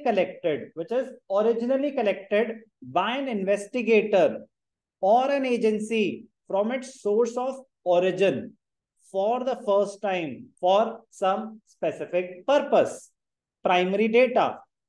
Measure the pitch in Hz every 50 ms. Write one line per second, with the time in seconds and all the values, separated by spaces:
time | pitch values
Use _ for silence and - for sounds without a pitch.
0 | - 254 220 196 175 185 180 - - 165 147 127 147 - - 160 165 165 226 254
1 | 262 254 - - _ - 190 202 214 233 233 226 233 240 269 262 277 294 285 269
2 | 226 202 - - - - 208 208 240 226 220 - - _ _ _ - 127 131 170
3 | 190 214 247 277 277 262 233 202 190 185 202 196 202 - - 254 226 214 226 214
4 | 202 208 214 185 160 131 110 - - - _ _ _ _ _ _ _ _ _ _
5 | 190 190 220 247 262 277 277 277 262 254 240 214 - 220 214 208 214 214 233 220
6 | 208 165 - - - - _ _ _ - 180 190 208 220 254 254 254 - - -
7 | - 202 208 220 240 233 240 247 247 269 262 - - _ _ _ _ 175 180 175
8 | 185 190 180 160 196 190 139 117 - - - _ _ _ _ _ _ _ _ _
9 | _ _ - 190 196 214 240 254 247 262 254 247 247 208 196 202 202 196 - -
10 | - 202 185 180 170 143 120 - - - _ _ - 180 190 208 233 226 226 -
11 | - _ _ - 196 190 190 214 220 220 220 - _ _ _ _ - 160 143 -
12 | 151 - 170 180 185 180 - - - - 277 285 - - 240 180 131 - - -
13 | - - _ _ _ _ _ _ _ _ _ _ - 185 180 180 185 185 190 202
14 | 220 226 220 240 254 240 247 220 165 123 - - - _ _ _ _